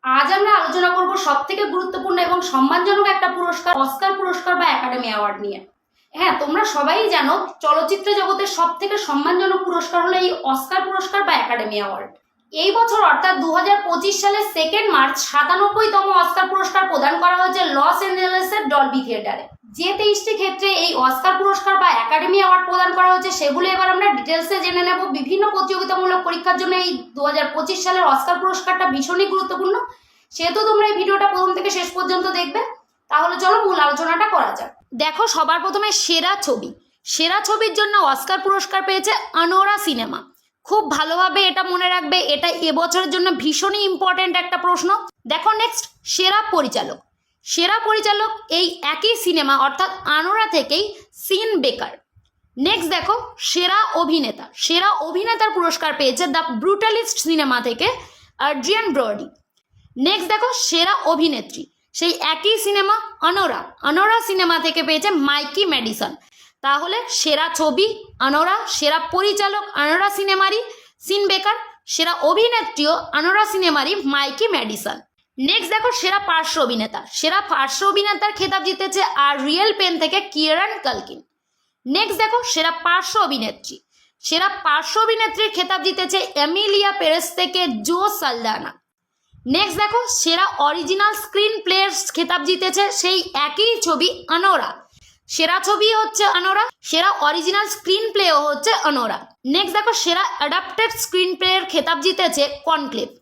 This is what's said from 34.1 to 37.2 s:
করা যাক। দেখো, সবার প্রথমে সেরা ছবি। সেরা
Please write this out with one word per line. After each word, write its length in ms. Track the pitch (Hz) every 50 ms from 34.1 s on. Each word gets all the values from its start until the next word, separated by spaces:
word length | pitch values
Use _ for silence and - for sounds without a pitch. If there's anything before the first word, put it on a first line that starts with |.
| 339 330 427 427
করা 240 | 392 330 - - - -
যাক। 120 | - - - _ _ _ -
দেখো, 320 | 233 302 311 311 330 440
সবার 340 | 453 - 330 311 311 320 349
প্রথমে 320 | 339 381 330 403 415 427 -
সেরা 440 | - - - 339 330 330 359 403 403 403
ছবি। 320 | - - - - - - - _ _ _ _ _
সেরা 360 | - - -